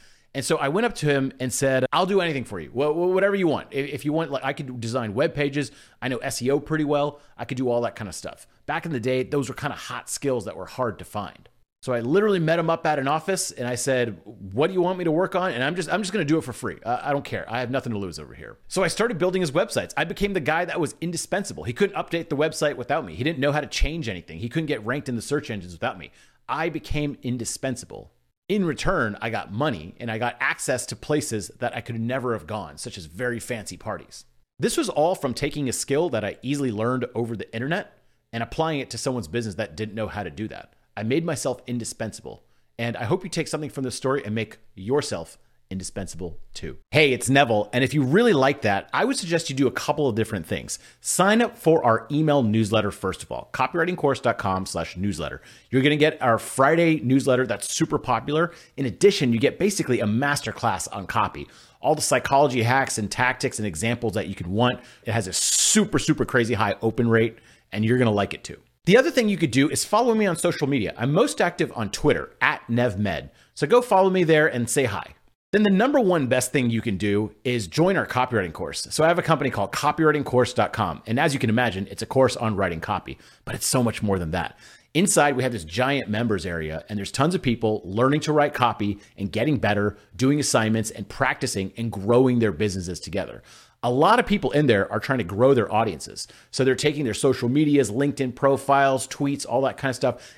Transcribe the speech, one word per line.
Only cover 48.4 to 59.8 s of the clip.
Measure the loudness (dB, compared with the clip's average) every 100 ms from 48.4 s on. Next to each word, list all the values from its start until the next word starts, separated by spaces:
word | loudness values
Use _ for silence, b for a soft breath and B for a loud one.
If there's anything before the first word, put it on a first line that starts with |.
| 4 2
that, | 0 0 -2
I | -2
would | 0 -2
suggest | -2 -2 -2
you | 0
do | 0
a |
couple | 0 -4 0 0
of |
different | 0 -2 -4 -6
things. | -6 -6 -12 B B
Sign | -4 2 4 4
up | 2 0
for | 4 4
our | 6 2 2
email | 0 4 4
newsletter, | 4 2 2 2 0
first | -2 -6 -6
of | -8
all, | -10 -8
copywriting | -4 -2 0 -2 0
course | 0 2
dot | 0 0
com | 0 -2
slash | -2 -6 -6 -4
newsletter. | -4 -2 -6 -8 B B B
You're | 2
gonna | 4 4
get | 2 2
our | 2 2
Friday | 0 2 4 6 4 2
newsletter | 2 2 4 2 2
that's | -4 -4
super | -2 0 -2
popular. | 0 -2 0 0 -2 B B -6
In | -4
addition, | 4 4 6 2
you | 4
get | 2 2
basically | -2 0